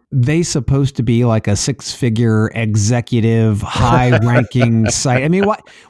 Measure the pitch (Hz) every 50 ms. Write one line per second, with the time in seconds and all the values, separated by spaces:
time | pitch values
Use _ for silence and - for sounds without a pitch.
0 | _ _ 147 135 120 127 156 165 180 - - 156 127 - 139 139 143 135 - -
1 | 117 120 117 117 123 120 110 110 - - 104 - - - 127 - - - - -
2 | 135 120 110 113 120 113 110 107 110 110 - 113 117 107 107 104 101 107 123 120
3 | 113 - 127 117 107 113 113 113 113 110 104 101 - - - - 123 120 120 127
4 | 127 127 123 - 110 120 120 123 120 - - 123 120 117 113 113 110 107 - -
5 | - 143 123 127 131 156 175 190 196 202 214 - - - - - - -